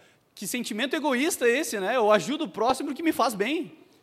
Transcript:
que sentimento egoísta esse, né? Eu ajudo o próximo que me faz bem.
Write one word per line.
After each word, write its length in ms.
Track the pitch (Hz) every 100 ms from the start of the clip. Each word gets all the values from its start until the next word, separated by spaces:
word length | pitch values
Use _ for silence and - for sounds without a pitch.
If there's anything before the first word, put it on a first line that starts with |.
| _ _ _ -
que 100 | 196
sentimento 500 | 247 233 208 262 320
egoísta 520 | 294 240 302 - 240
esse, 320 | 247 330 214
né? 160 | 190 254
Eu 160 | 208
ajudo 320 | 214 156 302
o 60 | 277
próximo 440 | - 226 262 302
que 80 | 262
me 120 | 320
faz 200 | - 240
bem. 440 | 208 208 320 233 - - _